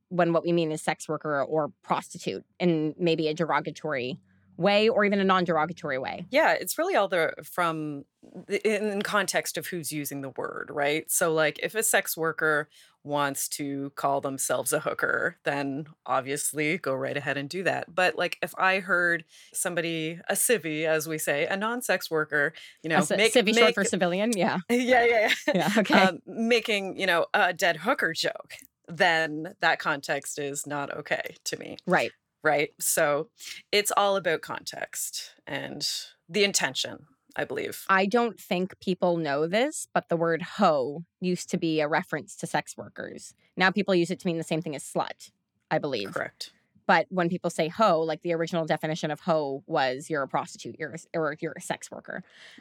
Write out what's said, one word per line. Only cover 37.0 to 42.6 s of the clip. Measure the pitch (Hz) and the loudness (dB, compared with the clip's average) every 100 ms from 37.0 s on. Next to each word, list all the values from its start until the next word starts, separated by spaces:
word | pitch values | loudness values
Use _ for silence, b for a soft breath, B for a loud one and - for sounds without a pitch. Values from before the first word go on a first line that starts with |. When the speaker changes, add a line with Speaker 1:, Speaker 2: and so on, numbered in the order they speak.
| - _ _ - | -18 _ _ -6
Speaker 2:
I | 143 | -6
believe. | 127 - - - | -4 -6 -6 0
Speaker 1:
I | 190 196 | 2 4
don't | 240 233 196 | 2 2 -2
think | - 180 185 - | -4 -2 -2 -4
people | - 180 180 170 | -4 0 2 2
know | 160 139 165 | 0 0 2
this, | 202 277 - - | 2 0 -2 -4
but | 180 - | -2 0
the | 170 | 0
word | 165 165 | 2 0
"hoe" | 175 - 196 151 127 147 170 - | -2 2 4 4 0 -6 -12 -6
used | 180 180 - | -2 -2 -2
to | 180 | -2
be | 165 156 | 0 2
a | 147 | 2
reference | 156 185 156 147 - | 0 0 -6 -8 -12
to | 160 | -4
sex | 156 | -4